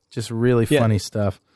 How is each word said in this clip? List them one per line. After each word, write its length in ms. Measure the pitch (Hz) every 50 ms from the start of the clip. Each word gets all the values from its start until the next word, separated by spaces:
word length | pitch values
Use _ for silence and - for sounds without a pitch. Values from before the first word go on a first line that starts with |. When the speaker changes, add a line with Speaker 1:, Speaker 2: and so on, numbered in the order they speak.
| _ _
Speaker 1:
just 220 | - - 113 -
really 360 | 117 113 117 123 123 120 113 107
Speaker 2:
Yeah. 100 | 147 143
Speaker 1:
funny 180 | 120 113 110 98
stuff. 400 | - - - 110 104 101 98 - _ _ _